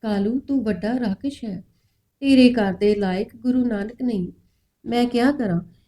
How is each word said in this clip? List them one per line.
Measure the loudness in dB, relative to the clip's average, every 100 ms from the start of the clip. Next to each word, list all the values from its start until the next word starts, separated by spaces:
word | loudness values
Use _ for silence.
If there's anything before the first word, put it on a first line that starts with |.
ਕਾਲੂ, | -2 0 0 -2
ਤੂੰ | -2 -2
ਵੱਡਾ | -2 -2 -2 -2
ਰਾਕਸ਼ | -2 -4 -6 -8 -10
ਹੈ, | -10 -14 _ _ _ _ _
ਤੇਰੇ | 4 6 6
ਘਰ | 4 -2
ਦੇ | 0 0 2
ਲਾਇਕ | 0 -2 -6 -6
ਗੁਰੂ | -2 0 0
ਨਾਨਕ | -2 -6 -6
ਨਹੀਂ। | -4 -4 -6 -10 _ _ _ _ -4
ਮੈਂ | 0 0
ਕਿਆ | 2 0
ਕਰਾਂ, | 0 -2 -4 -6 _